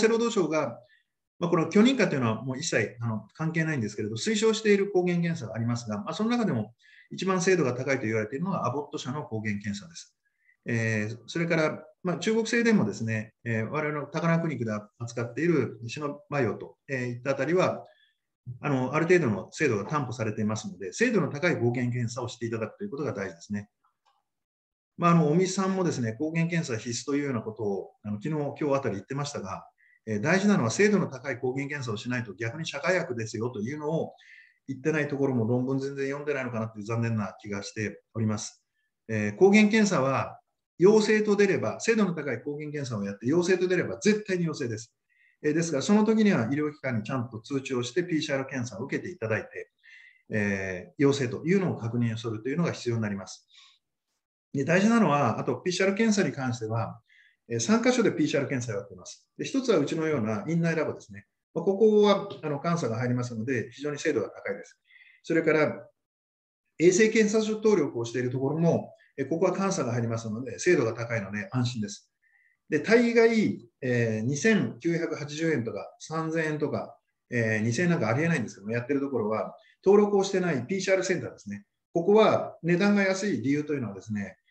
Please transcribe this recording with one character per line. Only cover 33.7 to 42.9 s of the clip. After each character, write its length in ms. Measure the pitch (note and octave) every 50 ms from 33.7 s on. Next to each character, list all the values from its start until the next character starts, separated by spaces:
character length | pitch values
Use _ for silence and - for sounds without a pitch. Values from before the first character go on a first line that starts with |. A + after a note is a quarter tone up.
| D3
う 60 | D3+
の 100 | D3 D3
を 240 | E3 D#3 A#2 - - - _ - - - - _ _ _ _ -
言 100 | C3 B2+
っ 40 |
て 100 | - D#3
な 100 | D#3 D#3
い 60 | D3 C#3+
と 100 | D3 C3+
こ 100 | C#3 C3+
ろ 80 | B2+
も 100 | A#2+ A2
論 200 | A2 B2 B2+ B2+
文 140 | C3 C3+ C3+
全 160 | C3+ C#3 C#3
然 100 | C#3 C#3
読 180 | C3+ C#3 D3 D3
ん 20 | D3
で 60 | C#3+
な 80 | C3+
い 40 | B2+
の 60 | A#2+
か 80 | A#2 A2
な 80 | A2 A2
と 120 | - G#2+
い 40 | G2+
う 20 |
残 160 | G#2 A2+ A#2
念 160 | A#2 A#2 A2+ A2
な 180 | G2+ F#2+ - -
気 80 | - G#2
が 140 | G2+ G2+ G2+
し 100 | - -
て 280 | A2+ G#2+ G2+ G2+ - - _ _
お 60 | A2
り 80 | A2+ G#2+
ま 100 | G#2+ G#2+
す。 260 | - - - _ _ _ _ _ _ _ _ _ _ -
え 220 | A2 A2 G#2+ G#2
ー、 80 | G#2 -
抗 140 | F3+ G3
原 160 | G3 G#3+ G#3+ G#3
検 200 | G#3+ A3+ G#3+ -
査 140 | F#3 C#3
は 380 | C3 C3+ C3+ A#2+ G2 - - - _ _ _ _ _ _ _ -
陽 240 | E3 G3 A3 A3
性 220 | G#3 A3 G#3+ G#3+ G#3
と 120 | G#3 G3+
出 120 | G3 G3+ F#3+
れ 100 | F3 B2
ば、 220 | A2 G#2+ - -
精 160 | - - A#3
度 100 | A3 G#3
の 80 | F3+ E3+
高 180 | E3 C#3 C#3+ B2
い 80 | D3
抗 160 | - D3 D3 D3
原 140 | D3+ D3+
検 140 | D3 D3+ C#3
査 120 | B2